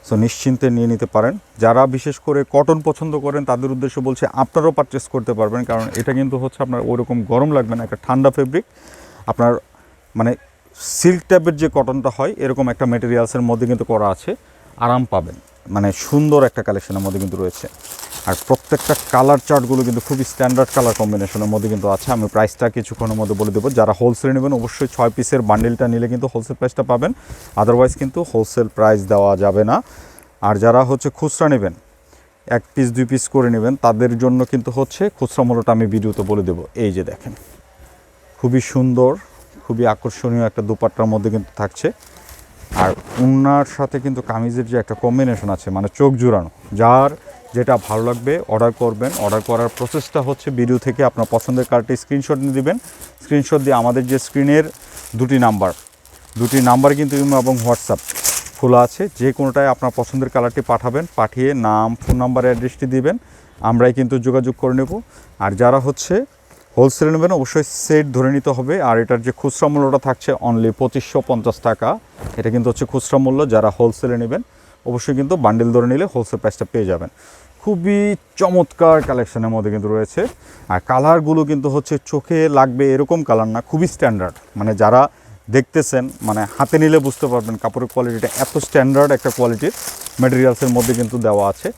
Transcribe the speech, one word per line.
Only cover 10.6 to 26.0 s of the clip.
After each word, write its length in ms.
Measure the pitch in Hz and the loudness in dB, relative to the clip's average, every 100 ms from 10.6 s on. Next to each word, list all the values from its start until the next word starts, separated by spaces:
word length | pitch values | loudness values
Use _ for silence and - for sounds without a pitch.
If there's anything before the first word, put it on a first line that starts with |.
| _ - - - | _ -16 -10 0
সিল্ক 240 | 175 180 - | 2 2 2
টাইপের 260 | 185 165 147 | 2 2 0
যে 60 | 156 143 | 0 0
কটনটা 320 | 127 131 131 - | 0 -2 -4 -2
হয়, 140 | 147 214 127 | -4 -4 -4
এরকম 200 | 131 127 | -2 -2
একটা 120 | 117 127 | -2 -2
ম্যাটেরিয়ালসের 520 | 120 120 120 113 127 120 | 0 0 0 0 -2 -2
মধ্যে 160 | 113 120 | 0 0
কিন্তু 140 | 117 117 | -2 -2
করা 160 | 110 104 92 | 0 0 -2
আছে, 160 | - 226 _ _ - - 120 | -8 -10 _ _ -20 -4 0
আরাম 180 | 127 123 | 0 0
পাবেন। 220 | 95 80 - _ _ - 101 | -4 -4 -14 _ _ -8 -2
মানে 120 | 101 - - | -2 -4 -2
সুন্দর 340 | 143 151 147 131 | 0 4 4 4
একটা 120 | - 110 | 0 -4
কালেকশনের 360 | 98 - 98 98 | -6 -6 -6 -6
মধ্যে 140 | 95 | -4
কিন্তু 140 | 95 92 | -6 -4
রয়েছে। 240 | 92 - - - - - - - - | -6 -8 -18 -18 -20 -18 -16 -8 -6
আর 60 | 90 - | -6 0
প্রত্যেকটা 460 | 131 - 147 - 147 - | -2 0 -4 0 -4 0
কালার 260 | 123 135 139 - | 2 4 4 4
চার্টগুলো 340 | 147 123 131 123 | 0 2 0 0
কিন্তু 140 | 117 - | -2 -4
খুবই 180 | 135 131 | -4 -4
স্ট্যান্ডার্ড 380 | - 127 - 131 - | -2 0 2 0 2
কালার 200 | 120 107 | 0 0
কম্বিনেশনের 480 | 107 104 98 107 107 | -2 -2 -4 -4 -2
মধ্যে 160 | 107 107 | -2 -2
কিন্তু 140 | 107 101 98 | -2 -2 -2
আছে। 120 | - 120 | -2 -2
আমি 100 | 104 107 | -2 0
প্রাইসটা 300 | 107 - 117 120 | -2 -2 -4 -4
কিছুক্ষণের 420 | 107 113 113 110 | -10 -6 -4 -4
মধ্যে 160 | 104 101 | -4 -2
বলে 100 | 104 104 | -2 -2
দেবো। 120 | 123 120 | -2 2
যারা 140 | 107 - | 2 2
হোলসেল 300 | 123 117 135 131 | 0 2 -2 0
নেবেন, 160 | 139 131 | 0 -2
অবশ্যই 300 | 113 - 135 - | -4 -4 -6 0
ছয় 160 | 117 107 | -2 0
পিসের 260 | 120 135 107 | -2 0 2
বান্ডেলটা 360 | 107 117 117 123 | 2 2 0 0
নিলে 140 | 117 | 0